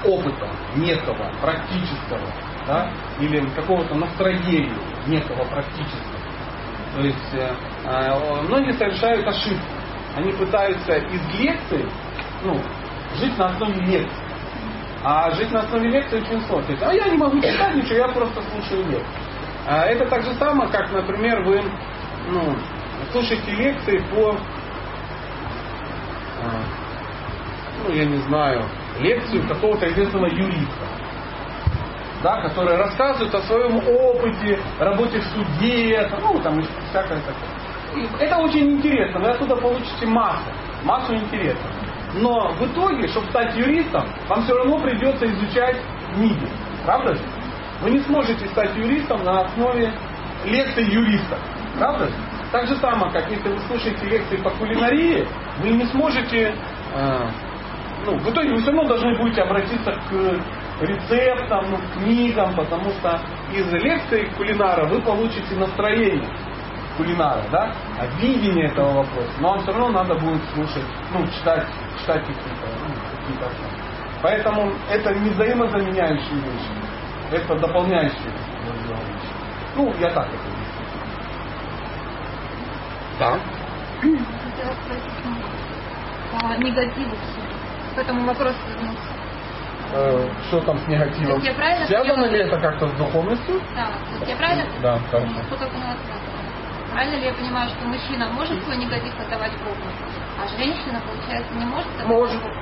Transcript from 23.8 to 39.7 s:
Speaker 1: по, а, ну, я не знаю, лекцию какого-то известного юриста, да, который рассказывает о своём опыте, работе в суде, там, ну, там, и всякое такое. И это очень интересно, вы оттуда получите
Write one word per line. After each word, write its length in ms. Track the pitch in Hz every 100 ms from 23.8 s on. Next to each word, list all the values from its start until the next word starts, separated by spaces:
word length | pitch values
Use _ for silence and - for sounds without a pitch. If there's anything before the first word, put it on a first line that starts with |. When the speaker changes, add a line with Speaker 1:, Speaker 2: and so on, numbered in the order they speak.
| - 190 -
Speaker 1:
по, 220 | 208 214 208 - - - - - - - - - - - - - - - - - - - -
а, 200 | 120 113 110 - - - - - - - - - - -
ну, 120 | 214
я 100 | 156
не 140 | 151 143
знаю, 440 | 135 151 143 123 110 - - -
лекцию 480 | 156 240 - 208 143
какого-то 400 | 151 214 208 170
известного 360 | 160 196 196 180
юриста, 600 | 170 190 165 139 - - - - - - - - - - - - - - -
да, 180 | - 220
который 340 | 160 185 175 175
рассказывает 580 | 202 190 269 254 220
о 80 | 202
своём 360 | - 226 247 226
опыте, 840 | - 247 254 247 233 226 208 196 - -
работе 400 | 175 202 233 220
в 60 |
суде, 840 | - 214 180 147 226 240 226 220 202
там, 120 | 202
ну, 160 | 208 170
там, 200 | 165 156
и 40 | 156 - -
всякое 280 | 190 185 156
такое. 300 | 147 - - - - - -
И 140 | - 226 -
это 140 | 302 339
очень 340 | 311 302 285 277
интересно, 440 | 294 262 185 180
вы 80 | 208
оттуда 280 | 247 277 240
получите 500 | 240